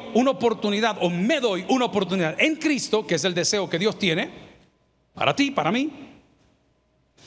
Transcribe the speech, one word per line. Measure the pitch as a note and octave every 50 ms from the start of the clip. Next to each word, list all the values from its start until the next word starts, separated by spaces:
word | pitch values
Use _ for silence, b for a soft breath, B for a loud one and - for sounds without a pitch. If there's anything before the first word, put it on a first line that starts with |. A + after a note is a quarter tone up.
| - - -
una | A3+ B3+ C4+
oportunidad | B3+ - A#3 A#3 A3 F3 - G#3 G3+ G#3 A3+ A3 G#3 -
o | F3+ F3
me | F3 F3 F#3+ B3 D#4+ C#4+
doy | B3 A3 F#3 F3+ F#3 F#3+
una | C4 B3+ B3
oportunidad | G#3+ F3+ G3+ G3 E3+ F#3+ F#3+ E3 D#3 F3 -
en | A#3 D#4+ D#4
Cristo, | D#4 D4+ D#4 C#4+ G#3 - - G#3+ A3 G#3+
que | - F3
es | C#3+ F3
el | F#3 E3+
deseo | F3 D#3+ - G#3+ G3+ F#3 -
que | F3 E3
Dios | G3+ A3 E3+ -
tiene | G3+ F3 D#3+ F#3 C4+ E4+ - - - - - - _ _ _ _ _ _ _ _ _ _ _
para | - A2 C3 D#3
ti, | - C#4+ C#4
para | C#4 - D3+ D#3+
mí, | G#3+ B3 C#4+ D#4 - - - - - - - _ _ _ _ _ _ _ _ _ _ _ _ _ _ _ _ _ B B B